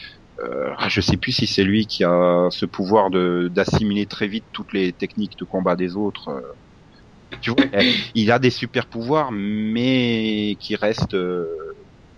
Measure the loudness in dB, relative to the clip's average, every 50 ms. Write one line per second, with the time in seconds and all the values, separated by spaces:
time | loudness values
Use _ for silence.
0 | -16 -18 -20 -20 -20 -20 -14 -10 -8 -6 -6 -4 -4 -4 -4 -4 -4 -2 0 0
1 | 2 2 0 0 0 -2 0 0 0 0 2 2 2 2 2 2 0 0 0 0
2 | 2 2 4 4 4 4 4 4 2 2 0 -2 -6 -6 -4 -4 0 4 4 4
3 | 6 4 4 2 2 2 2 0 0 0 2 0 2 2 2 2 2 0 0 0
4 | -2 -4 -4 -6 -6 -4 -4 -8 -10 -10 -12 -12 -10 -4 -2 0 0 0 0 -4
5 | -6 -6 -4 -4 -6 -6 -6 -10 -10 -6 -4 -2 0 2 2 2 0 -2 -2 -2
6 | -4 -4 -4 -6 -10 -10 -10 -10 -10 -12 -16 -20 -20 -20 -20 -20 -20 -20 -20 -20
7 | -20 -20 -20 -20 -20 -18 -14 -8 -6 0 0 2 0 2 2 2 2 2 2 0
8 | -4 -4 -2 2 4 4 4 6 6 4 2 2 -4 -4 -4 -4 -4 -4 -8 -8
9 | -2 0 0 0 0 0 -2 -4 -2 -2 -2 -2 -2 -2 0 0 2 2 2 4
10 | 2 2 2 0 0 0 0 0 0 -2 -2 -4 -4 -4 -2 0 2 0 2 0
11 | -2 0 0 -2 0 0 -2 -2 -4 -4 -6 -8 -10 -12 -14 -16 -20 -20 -20 -20
12 | -20 -20 -14